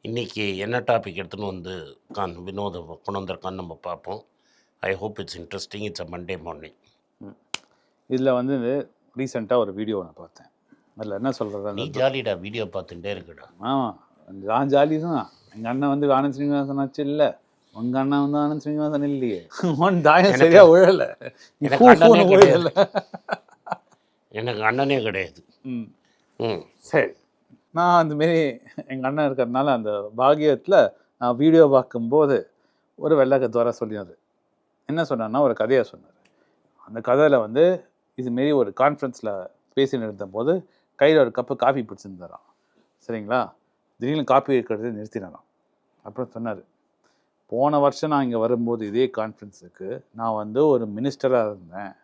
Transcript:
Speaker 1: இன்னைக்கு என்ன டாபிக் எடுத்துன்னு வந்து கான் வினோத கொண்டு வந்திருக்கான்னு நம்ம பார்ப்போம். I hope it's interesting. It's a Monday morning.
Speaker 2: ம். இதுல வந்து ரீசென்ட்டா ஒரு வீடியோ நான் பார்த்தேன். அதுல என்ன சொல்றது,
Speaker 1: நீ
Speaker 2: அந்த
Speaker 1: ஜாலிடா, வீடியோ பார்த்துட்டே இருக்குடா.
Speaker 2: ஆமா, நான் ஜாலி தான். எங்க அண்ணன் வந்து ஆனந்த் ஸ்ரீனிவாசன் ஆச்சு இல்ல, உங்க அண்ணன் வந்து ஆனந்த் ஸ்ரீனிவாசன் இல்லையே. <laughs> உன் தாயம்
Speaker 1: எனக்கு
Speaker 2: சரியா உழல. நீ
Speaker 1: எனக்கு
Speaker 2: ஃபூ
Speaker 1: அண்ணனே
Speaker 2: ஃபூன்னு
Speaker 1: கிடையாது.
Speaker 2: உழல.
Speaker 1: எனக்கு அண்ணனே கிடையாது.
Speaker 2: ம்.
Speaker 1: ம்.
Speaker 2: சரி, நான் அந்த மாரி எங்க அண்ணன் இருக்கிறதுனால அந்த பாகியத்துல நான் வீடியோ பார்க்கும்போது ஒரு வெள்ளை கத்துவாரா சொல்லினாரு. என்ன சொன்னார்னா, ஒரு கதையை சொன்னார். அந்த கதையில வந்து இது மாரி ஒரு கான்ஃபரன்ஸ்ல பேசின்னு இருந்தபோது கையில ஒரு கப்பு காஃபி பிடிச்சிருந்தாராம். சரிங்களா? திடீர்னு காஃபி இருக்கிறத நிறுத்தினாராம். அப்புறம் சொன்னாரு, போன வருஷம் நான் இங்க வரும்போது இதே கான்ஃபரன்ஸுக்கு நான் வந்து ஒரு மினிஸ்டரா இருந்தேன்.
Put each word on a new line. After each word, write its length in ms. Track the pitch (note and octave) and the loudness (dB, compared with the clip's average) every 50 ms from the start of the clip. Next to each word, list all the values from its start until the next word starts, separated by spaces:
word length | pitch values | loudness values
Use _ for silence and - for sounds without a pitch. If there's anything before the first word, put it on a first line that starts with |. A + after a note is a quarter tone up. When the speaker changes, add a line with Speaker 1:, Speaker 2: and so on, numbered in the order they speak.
Speaker 1:
இன்னைக்கு 560 | _ A2 A2+ B2 A#2 F#2+ - G#2+ G#2+ G2+ F#2+ | _ -8 -8 -8 -10 -8 -8 -6 -6 -6 -6
என்ன 220 | F#2 G2+ G#2+ A#2+ B2 | -6 -8 -6 -6 -6
டாபிக் 440 | G#2+ - A#2 A2 - G2+ E2+ F#2 F#2 | -2 -2 -2 -2 -2 -6 -12 -12 -12
எடுத்துன்னு 220 | F2 - G2 G#2 | -12 -12 -10 -10
வந்து 520 | G2 F#2+ F#2 E2 F#2 F#2 F2+ D#2 F2 - _ _ _ | -10 -10 -10 -14 -14 -14 -14 -16 -18 -20 _ _ _
கான் 320 | F#2+ G2+ G2 F2+ F2 F2 F2 | -10 -10 -8 -8 -10 -14 -16
வினோத 560 | G2 F#2+ G2+ G2+ G2+ F2 F2+ E2 D#2+ E2 - _ | -14 -10 -10 -10 -10 -10 -12 -16 -18 -20 -14 _
கொண்டு 180 | - G2+ G2 | -10 -8 -8
வந்திருக்கான்னு 320 | F#2+ F2+ F#2 - - F#2 F#2+ | -8 -10 -12 -12 -12 -12 -12
நம்ம 240 | F#2+ F#2 E2+ D#2+ _ | -12 -14 -14 -16 _
பார்ப்போம். 420 | - F2+ F2 E2 _ F2 G2+ A2 _ _ _ _ _ _ _ _ _ _ _ _ | -12 -14 -14 -12 _ -14 -14 -14 _ _ _ _ _ _ _ _ _ _ _ _
I 140 | - F#2+ G2 | -6 -6 -6
hope 260 | F#2+ G2+ G#2+ G#2+ - | -6 -8 -12 -10 -12
it's 180 | F#2+ E2+ - | -14 -14 -14
interesting. 400 | E2+ F2 - G2+ F#2+ - _ - | -18 -16 -14 -14 -14 -14 _ -12
It's 240 | G#2 G#2 G2+ E2+ - | -12 -12 -12 -10 -12
a 40 | F2 | -14
Monday 320 | E2 F2 F2 F2 F2 F#2+ E2 D#2 | -14 -14 -16 -12 -12 -12 -12 -12
morning. 280 | E2+ D#2+ D2+ D#2 D#2 _ _ _ _ _ _ _ _ _ | -16 -16 -16 -20 -20 _ _ _ _ _ _ _ _ _
Speaker 2:
ம். 180 | _ G#2 G2+ F#2+ _ _ _ - - _ _ _ _ _ _ _ _ _ _ | _ -20 -20 -20 _ _ _ -18 -18 _ _ _ _ _ _ _ _ _ _
இதுல 240 | B2+ B2+ C3 C3+ B2+ | -4 -2 0 0 -2
வந்து 560 | B2 B2 C3+ C#3 C3 A#2 A#2+ C3+ C#3+ B2 _ _ _ _ _ _ | -2 -2 -4 -4 -4 -4 -4 -4 -4 -6 _ _ _ _ _ _
ரீசென்ட்டா 380 | B2 C3+ B2+ - B2 A2 G2 B2 | -10 -10 -8 -8 -10 -4 -2 0
ஒரு 180 | B2 A2 G2 F#2 | 0 0 -2 -6
வீடியோ 280 | G2+ G#2+ G#2+ G#2+ G2 F2+ | -8 -6 -6 -6 -6 -8
நான் 100 | E2+ E2+ | -10 _
பார்த்தேன். 300 | - - - _ - - _ _ _ _ _ _ _ _ _ _ | -20 -20 -20 _ -20 -20 _ _ _ _ _ _ _ _ _ _
அதுல 180 | - A2 G#2+ G2 | -14 -12 -10 -8
என்ன 160 | G2+ A#2 C3+ | -6 -6 -6
சொல்றது, 420 | B2+ - A2+ G#2 G2+ G2+ G2 G#2 G2+ | -4 -6 -8 -8 -8 -8 -10 -8 -8
Speaker 1:
நீ 120 | G2+ C3 | -8 -10
Speaker 2:
அந்த 140 | D#3 C#3+ C3 | -8 -4 -2
Speaker 1:
ஜாலிடா, 400 | B2+ C3+ C3 C3+ A2+ A2 G2 E2+ | -2 -2 -2 -4 -6 -6 -8 -8
வீடியோ 260 | F#2 G#2 A2 A#2 G#2+ | -10 -12 -10 -10 -10
பார்த்துட்டே 480 | F2+ - F#2+ E2+ - F2+ E2+ E2+ G2+ G2+ | -8 -10 -12 -12 -12 -18 -14 -12 -10 -10
இருக்குடா. 300 | F#2 E2+ E2+ D#2+ - - _ E2+ F2 | -12 -14 -20 -20 -20 -20 _ _ _
Speaker 2:
ஆமா, 360 | G2+ A#2+ C3+ C#3 B2+ A2 G2 _ _ _ _ _ _ | -6 -4 -4 -2 -4 -6 -8 _ _ _ _ _ _
நான் 420 | - F#2+ G2 F#2+ G#2 A2 B2+ C#3 C3+ | -20 -18 -12 -6 -2 -2 0 0 2
ஜாலி 320 | C#3 C#3 D3 D#3 D#3 D#3 | 2 2 2 2 0 -4
தான். 280 | D#3+ E3+ D#3+ C3 G#2 - _ _ _ _ _ | -4 -4 -6 -6 -6 -8 _ _ _ _ _
எங்க 140 | A2 A2+ A#2 | -10 -8 -6
அண்ணன் 200 | B2 C3+ C#3+ C#3+ | -4 -2 -2 -2
வந்து 180 | C#3 C#3+ D3 | -2 0 0
ஆனந்த் 220 | C#3 C3+ C3 C#3 C#3+ | 2 2 2 0 -2
ஸ்ரீனிவாசன் 480 | B2+ C3+ C#3+ C#3+ C#3+ C#3+ C#3 C#3 C#3 | -4 -4 -4 -4 -2 -4 -4 -4 -4
ஆச்சு 260 | C#3 C#3 C3+ - - D3 | -6 -6 -6 -6 -6 -6
இல்ல, 360 | C#3+ D3 D3+ D3 G#2 - _ _ _ _ _ _ _ _ | -4 0 0 0 0 0 _ _ _ _ _ _ _ _
உங்க 260 | G#2+ A2+ B2 B2+ C3+ | -8 -6 -4 -2 -2
அண்ணன் 320 | C3+ C#3 C#3+ C#3+ C#3+ C#3+ | -2 0 0 0 0 0
வந்து 60 | C#3+ | -2
ஆனந்த் 220 | D3 D3 D3 D3+ D3+ | -2 -2 -2 -4 -6
ஸ்ரீனிவாசன் 440 | - D3+ D3+ D3+ D3+ D3+ D3+ C#3+ C#3+ | -6 -6 -6 -4 -4 -4 -4 -4 -4
இல்லையே. 440 | C#3+ C#3+ C3+ B2+ A#2 G2+ F2 E2+ - | -4 -4 -4 -4 -4 -4 -6 -10 -16
<laughs> 280 | - - - F3+ D3+ | -10 -4 -2 -2 0
உன் 240 | C3+ E3+ G3 F#3+ F3 | 2 2 2 2 2
தாயம் 320 | D3 D3+ D3+ F3+ F#3 G3+ - | 4 4 6 6 6 4 6
Speaker 1:
எனக்கு 40 | |
Speaker 2:
சரியா 320 | C3 D3 E3 E3+ G3+ G3 E3 | 6 6 10 12 12 12 12
உழல. 600 | E3 F3+ F#3+ F3 G3 E3 - - - _ - - _ _ - _ _ | 10 8 8 6 6 2 0 -4 -6 _ -16 -18 _ _ -20 _ _
நீ 100 | _ D3 | _ -2
Speaker 1:
எனக்கு 220 | C3+ C3+ D3 A#3+ B3 | -2 4 8 10 10
Speaker 2:
ஃபூ 40 | A#3 | 10
Speaker 1:
அண்ணனே 80 | D#3 | 10
Speaker 2:
ஃபூன்னு 260 | E3 G3 A3+ - G3 | 10 8 8 8 8
Speaker 1:
கிடையாது. 360 | F3+ G3 F#3+ G3+ E3 - F3 E3+ | 6 8 8 8 8 6 2 2
Speaker 2:
உழல. 260 | D3+ - F#3+ G3+ - - G3+ - _ - - _ - - - _ _ - _ _ - - - _ _ _ _ _ _ _ _ _ _ | 0 0 0 0 0 -2 -8 -8 _ -20 -18 _ -10 -10 -10 _ _ -20 _ _ -14 -14 -14 _ _ _ _ _ _ _ _ _ _
Speaker 1:
எனக்கு 320 | - A2 A#2 B2 A#2 G#2 | -10 -8 -6 -6 -6 0
அண்ணனே 400 | G#2+ G#2+ A#2+ C3 C#3 C#3 C#3 C3 | 0 0 0 2 0 2 0 0
கிடையாது. 420 | A2 A2 F#2 F#2+ F#2 E2+ _ - _ _ _ _ _ | 0 -2 -4 -4 -8 -8 _ -20 _ _ _ _ _
Speaker 2:
ம். 340 | C3+ B2 A#2 A2 G2 _ _ _ _ _ _ _ _ _ | -10 -10 -10 -10 -14 _ _ _ _ _ _ _ _ _
Speaker 1:
ம். 260 | - A2+ A#2 G2+ E2 - _ _ | -6 -6 -4 -4 -6 -10 _ _
Speaker 2:
சரி, 360 | _ _ - - D#3 A2 - - _ _ _ _ _ _ _ - _ _ _ | _ _ -2 -2 -2 -2 -2 -6 _ _ _ _ _ _ _ -20 _ _ _
நான் 300 | - D#3+ F3 F3 F3 E3+ | -4 -2 0 4 4 4
அந்த 140 | E3 D#3 D3+ | 2 2 -2
மாரி 440 | D3 D#3 E3+ E3+ E3 D#3 C#3 A#2 - _ - _ - - | -2 0 0 2 0 0 -2 -4 -8 _ -18 _ -18 -12
எங்க 200 | - C3+ C3 B2+ | -10 -10 -6 -4
அண்ணன் 240 | C3 C#3+ D3+ D3+ C#3 | -4 -2 -2 -2 -2
இருக்கிறதுனால 340 | C3+ C3+ B2 A#2 A#2+ C3 C#3 | 0 -2 -2 -2 -2 -2 0
அந்த 460 | D3 C3 A#2 A2 G#2+ G#2 G#2 G2+ G#2+ A2 | 0 0 -2 -2 -4 -6 -6 -8 -10 -4
பாகியத்துல 720 | A#2 B2+ C#3 D3+ D3+ D3+ D3+ C3+ B2 _ F3 G3 E3+ A#2+ G2 - _ _ _ _ _ | 0 2 2 2 4 2 0 0 0 _ 2 4 4 4 4 -2 _ _ _ _ _
நான் 160 | B2 A#2+ A#2+ | -4 -4 -2
வீடியோ 320 | A#2+ D3 D#3+ D#3+ E3 D#3+ | 2 4 6 8 8 6
பார்க்கும்போது 840 | C#3+ C3+ C3 B2 - - A#2+ A#2 A#2 C3+ D#3 D3+ C#3 C3+ G#2 - _ _ _ _ _ _ _ _ _ _ | 8 6 2 2 0 -8 -8 -4 0 2 2 2 2 0 -2 -4 _ _ _ _ _ _ _ _ _ _
ஒரு 200 | - - D3+ D#3+ | -8 -6 -2 0
வெள்ளை 240 | C#3+ C3 C3 C3+ C3+ | 0 2 2 2 0
கத்துவாரா 340 | C3 A2+ A2 A#2+ A#2 A#2+ - - | 0 -2 0 0 0 0 -2 -6
சொல்லினாரு. 340 | A#2+ G#2+ G#2+ G#2 G2 F2 - _ _ _ _ _ _ _ _ _ _ _ _ _ _ | -8 -8 -8 -12 -12 -14 -20 _ _ _ _ _ _ _ _ _ _ _ _ _ _
என்ன 160 | - D3 E3 | -6 -4 -4
சொன்னார்னா, 400 | D#3+ - C#3+ A#2 A2+ G#2+ A2+ C3+ | -2 -2 -4 -4 -4 -4 0 0
ஒரு 120 | D3 B2+ A2 | 2 0 0
கதையை 300 | - G#2 A#2 C3+ B2+ A2 | 0 0 2 2 0 0
சொன்னார். 280 | - - - _ _ _ _ _ _ _ _ _ _ _ _ _ _ _ _ - | -2 -10 -20 _ _ _ _ _ _ _ _ _ _ _ _ _ _ _ _ -20
அந்த 140 | - G#2+ A#2 | -14 -14 -8
கதையில 400 | A2 B2 B2 C#3 D#3 D3+ C#3 B2 | -2 0 2 4 6 4 4 4
வந்து 460 | G#2+ G#2+ A2+ C#3+ E3 F3+ F#3 E3+ - _ _ _ _ _ _ | 2 0 2 2 2 2 2 -2 -8 _ _ _ _ _ _
இது 160 | - B2+ B2+ | -10 -8 -6
மாரி 200 | A#2+ B2 C#3 D3+ | -4 -2 0 0
ஒரு 220 | D3 C3+ A#2 G2+ - - | 2 0 0 -2 0 0
கான்ஃபரன்ஸ்ல 680 | C3 D3 D3 C#3+ C#3+ C3 A#2+ - - A2 G2+ F#2+ F2+ - _ _ _ _ _ | 0 0 0 -2 -8 -10 -8 -8 -10 -8 -8 -8 -12 -14 _ _ _ _ _
பேசின்னு 280 | C#3 C#3 C3 - B2 A2+ | -2 0 0 -2 -6 -6
இருந்தபோது 640 | G#2+ G#2 G2 G#2 F#2+ F#2+ G#2+ A#2+ D3 F3+ F#3 - _ _ _ _ _ _ - | -8 -10 -12 -14 -10 -8 -4 -2 -2 -2 -2 -4 _ _ _ _ _ _ 2
கையில 180 | C#3 D3+ D#3+ | 2 4 6
ஒரு 140 | D#3 C3 A#2 - - | 4 4 2 0 -6
கப்பு 140 | A#2+ - C#3 | -6 -6 -4
காஃபி 260 | A2+ A#2+ B2+ C#3 C#3 | 0 0 0 0 -2
பிடிச்சிருந்தாராம். 640 | A2+ A2 G2+ - - G2+ F#2+ F2 F2+ E2 - - _ _ _ _ _ _ _ _ _ _ _ _ _ | -6 -10 -14 -20 -18 -20 -20 -18 -20 -20 -20 -20 _ _ _ _ _ _ _ _ _ _ _ _ _
சரிங்களா? 440 | - A#2 A2 G#2 G#2 A#2+ B2+ A2+ F2+ _ _ _ _ _ _ _ _ _ _ | -10 -10 -10 -6 -2 -2 -2 -2 -4 _ _ _ _ _ _ _ _ _ _
திடீர்னு 240 | A#2 C3+ D3+ D#3 C#3 | -6 -4 -4 -4 0
காஃபி 340 | - - - - - C3+ | 2 2 2 2 2 0
இருக்கிறத 480 | A#2+ A#2 - A2+ G#2 A2+ B2 A2+ G#2 G#2+ | 0 0 -2 -6 -6 -6 -8 -8 -10 -14
நிறுத்தினாராம். 400 | G#2+ _ A2+ F#2+ F2 - - _ _ _ _ _ _ _ _ _ _ _ _ | -12 _ -12 -12 -12 -18 -20 _ _ _ _ _ _ _ _ _ _ _ _
அப்புறம் 300 | _ G#2+ G2+ B2+ B2 A#2 _ | _ -16 -12 -12 -12 -12 _
சொன்னாரு, 300 | A2+ A#2 A#2 G#2 F2+ - _ _ _ _ _ _ _ _ _ _ _ _ _ _ _ _ | -10 -10 -10 -10 -10 -14 _ _ _ _ _ _ _ _ _ _ _ _ _ _ _ _
போன 320 | _ G#2+ A#2+ C3+ D3 D3+ D3 | _ -2 0 0 2 2 2
வருஷம் 300 | C#3+ C#3+ - - - D#3 | 2 0 0 -2 -4 -2
நான் 140 | D3+ C#3 C3+ | 0 0 0
இங்க 140 | B2 A#2 | -2 -2
வரும்போது 500 | A2+ A2 A2+ B2 A#2 A#2 A#2 A#2+ A2+ A2 | -2 0 0 0 -2 -2 -4 -4 -4 -6
இதே 240 | G2+ G2+ A#2+ C3 B2+ - | -4 -2 -2 -2 -2 -2
கான்ஃபரன்ஸுக்கு 840 | A2 G#2+ A2 G2+ _ G#2+ G#2 _ - F2+ F2 _ _ F#2+ G2 B2 C#3 _ _ _ | -6 -8 -8 -10 _ -20 -20 _ -20 -20 -20 _ _ -12 -12 -12 -12 _ _ _
நான் 220 | A2+ A#2 A2+ A2 | -8 -6 -4 -4
வந்து 320 | G#2+ G#2+ G#2+ G#2+ C3+ D3+ | -4 -6 -4 0 2 2
ஒரு 200 | D#3 C#3 B2 A2+ | 4 2 2 0
மினிஸ்டரா 580 | G#2+ G2+ G#2+ B2 C#3 C3+ _ - B2+ B2+ A#2+ A2 | -6 -8 -6 -6 -6 -6 _ -2 0 2 2 0
இருந்தேன். 480 | G#2 G#2 F#2+ F2+ E2 F2 G2 G2+ F#2+ G2 _ | -2 -6 -10 -18 -18 -16 -14 -14 -14 -18 _